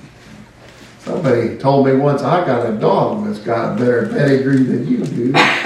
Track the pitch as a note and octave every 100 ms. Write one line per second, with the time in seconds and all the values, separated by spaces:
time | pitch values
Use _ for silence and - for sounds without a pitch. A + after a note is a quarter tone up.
0 | - - - - - - - - - -
1 | - - C3 A#2 G#2+ - C#3 C#3 C3 C3
2 | D3 C#3+ - - - A#2+ A#2 G#2+ D#3 -
3 | - G#2+ G#2 G#2 F#2 G2 - G2+ B2 A#2+
4 | G#2 - C#3 C3+ C3+ C3+ B2+ B2+ B2+ A#3+
5 | D#3+ - A#2+ C#3+ - -